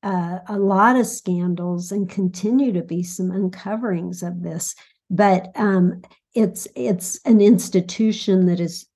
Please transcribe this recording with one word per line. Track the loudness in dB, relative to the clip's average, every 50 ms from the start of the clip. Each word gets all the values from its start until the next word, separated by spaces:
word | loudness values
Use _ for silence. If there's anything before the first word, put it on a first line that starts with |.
| -4
uh, | -2 -2 -2 -2 -4 -6 -10 -10
a | -8 -4 0
lot | 2 2 4 6 6 6 6
of | 4 2
scandals | 0 -4 -8 _ -4 -2 -2 0 -2 -2 -2 -4 -4 -4 -6 -6 -6
and | -6 -6 -6 -4 -4 -2
continue | -2 -2 -4 -2 -2 0 2 2 2 2 0
to | -2 -4
be | -4 -6 -6 -6
some | -6 -6 -6 -4 -4
uncoverings | -2 -2 -4 -4 -4 -8 -8 -8 -6 -6 -4 -4 -4 -4 -4 -8 -10 -8 -10
of | -10 -8 -8 -8
this. | -8 -8 -8 -8 -10 -12 _ -20 _ _ _ _ _
But, | 0 2 4 4 4 2 0 -6 -6
um, | -2 0 2 2 4 2 2 0 -4 -14 -20 _ _ _ _ _
it's, | 0 0 0 0 -6 -16 -14 _
it's | -6 -2 -2 -2 -4 -4 -10 -12 -8 _
an | 4 6 6
institution | 8 8 6 6 2 0 -2 -2 -2 -2 -2 0 0 0 0 -2 0 2 2 4 4 2
that | 2 0
is | -2 -6 -6 -10 -18 _ _